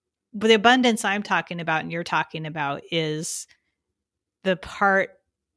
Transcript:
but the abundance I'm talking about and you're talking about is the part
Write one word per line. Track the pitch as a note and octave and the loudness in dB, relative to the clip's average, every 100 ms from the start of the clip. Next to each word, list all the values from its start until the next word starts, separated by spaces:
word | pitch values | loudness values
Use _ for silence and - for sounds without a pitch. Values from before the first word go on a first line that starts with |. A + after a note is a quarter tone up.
| _ _ _ | _ _ _
but | G#3 A3 | -4 4
the | |
abundance | A3+ A3+ B3+ B3 G#3+ | 6 6 4 4 2
I'm | G#3 G3+ | 0 -2
talking | G3+ F3+ - F3 | 0 -2 -2 -8
about | E3 D#3+ | -2 -2
and | E3 | -2
you're | E3 | -8
talking | E3+ D#3+ D#3+ D#3+ D#3 | -4 -2 -4 -8 -10
about | D#3 C#3 C#3+ - | -6 -4 -6 -4
is | E3 D#3 D3+ F3 - - _ _ _ _ _ _ _ _ _ | -4 -2 -4 -6 -10 -12 _ _ _ _ _ _ _ _ _
the | F#3+ F3+ | -4 -4
part | - - G3+ F#3+ - - _ _ _ | -4 0 2 2 0 -6 _ _ _